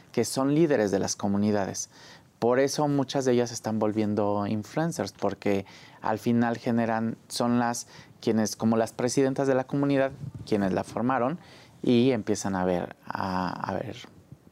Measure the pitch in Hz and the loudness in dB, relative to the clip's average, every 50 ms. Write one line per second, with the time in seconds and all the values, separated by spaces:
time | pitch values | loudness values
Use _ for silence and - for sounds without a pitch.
0 | - - - 123 113 - - 131 135 139 147 151 170 151 143 113 107 98 98 95 | -20 -6 -2 -2 -2 -2 0 0 0 2 2 4 4 4 4 2 2 2 2 0
1 | 95 - - - - 101 98 101 104 107 104 104 95 95 92 - - - - - | 0 -2 -4 -4 -2 0 0 2 2 2 2 0 0 -2 -6 -8 -10 -12 -14 -20
2 | - - - - - _ _ _ 113 117 123 131 139 135 - - 151 147 143 139 | -20 -20 -20 -20 -20 _ _ _ 0 2 4 4 2 2 2 0 0 0 0 0
3 | 131 - - 143 127 131 123 120 120 117 117 - - 113 110 107 110 107 104 110 | 0 -2 -2 0 2 2 4 4 2 0 -2 -6 -6 -4 -2 0 0 0 0 0
4 | 107 104 104 107 104 101 101 104 101 104 110 107 104 - - 156 160 170 156 - | 0 0 0 0 0 0 0 0 -2 -2 -4 -4 -6 -6 -4 -4 -4 -2 -2 -4
5 | 98 92 - - - 98 98 - - 104 98 98 95 - - - - - - - | -6 -6 -6 -4 -4 -4 -4 -2 -2 -2 0 0 -2 -6 -12 -20 -20 -20 -20 -8
6 | - - 110 104 - 123 120 117 120 117 117 117 - 127 117 117 117 113 113 113 | -6 -4 -4 -2 0 0 2 2 2 0 0 -2 -2 -2 0 0 0 0 0 -2
7 | 113 113 110 - - - - - 123 120 120 123 120 117 120 - - - - - | -2 -4 -6 -8 -12 -10 -4 -2 0 2 2 2 0 0 -2 -4 -8 -12 -18 -20
8 | - - - _ - 120 110 110 107 101 - - 113 110 113 113 110 110 - - | -20 -20 -20 _ -2 0 2 2 2 0 -2 0 0 2 4 4 2 0 0 -2
9 | 123 123 - 143 135 131 135 139 139 135 131 127 131 - - 143 143 143 139 135 | -2 0 2 2 2 2 2 2 2 2 2 0 0 -2 -2 0 0 2 2 2
10 | 135 135 - - - - - - - - 110 101 98 95 95 98 98 - - 104 | 0 0 -2 -8 -12 -12 -12 -12 -4 -2 0 0 2 0 0 -2 -2 -4 -4 -2
11 | 117 127 131 123 117 135 170 - - - - - - - - - - 127 123 117 | -2 0 0 0 0 0 -2 -4 -8 -16 -20 -20 -20 -20 -16 -4 0 4 4 6
12 | 120 135 127 110 101 - 104 - - 101 95 92 92 92 90 87 - - - - | 6 4 2 2 0 -2 -4 -2 -2 -2 -2 0 0 2 0 0 -2 -4 -10 -14
13 | - - - - - 95 92 92 92 87 - - - - 95 - - 104 - - | -12 -10 -6 -6 -4 -2 -2 -2 -2 -2 -4 -4 -6 -4 -4 -4 -6 -8 -12 -14
14 | - - - - - _ - - _ - | -16 -20 -20 -20 -20 _ -20 -20 _ -20